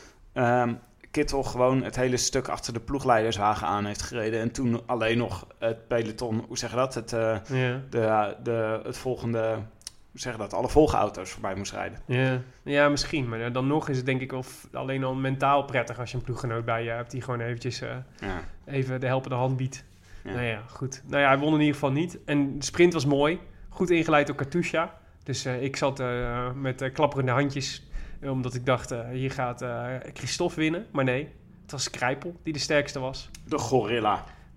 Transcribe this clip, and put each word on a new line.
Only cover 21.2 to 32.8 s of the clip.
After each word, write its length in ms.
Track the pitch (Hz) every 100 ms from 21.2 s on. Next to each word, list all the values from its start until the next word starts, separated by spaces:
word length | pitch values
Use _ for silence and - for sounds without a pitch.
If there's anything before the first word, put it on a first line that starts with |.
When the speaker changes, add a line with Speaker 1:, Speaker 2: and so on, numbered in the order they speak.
Speaker 2:
ja, 60 | 139
hij 100 | 135
won 160 | 151
in 60 | 156
ieder 140 | 147
geval 180 | 135 139
niet. 260 | 139 180 - -
En 340 | 147 139 107
de 60 | -
sprint 280 | - 175
was 120 | 165 135
mooi. 340 | 139 147 160 - - -
Goed 200 | - 175
ingeleid 380 | 170 156 147 139
door 80 | 135
Katusha. 580 | 139 175 170 160 170 - - -
Dus, 220 | - 123 131
eh, 180 | 123
ik 120 | 135 135
zat, 240 | 143 135
eh, 520 | 127 123 120 120 123 135
met, 260 | 135 127
eh, 120 | 131
klapperende 380 | 135 147 135 127
handjes. 580 | 123 143 139 131 - - - - -
Omdat 300 | 139 131 123 123
ik 100 | 127
dacht, 260 | 123 -
eh, 80 | 120 117
hier 200 | 127 131
gaat, 300 | 135 123 120
eh, 240 | 123 117 123 127 -
Christophe 420 | - 127 - 175 165
winnen. 300 | 156 170 226
Maar 120 | 143
nee, 260 | 131 127 156 - - -
het 100 | -
was 180 | 135 -
Krijpel 460 | - 123 139 175 175
die 100 | 165
de 60 | 147
sterkste 400 | - 147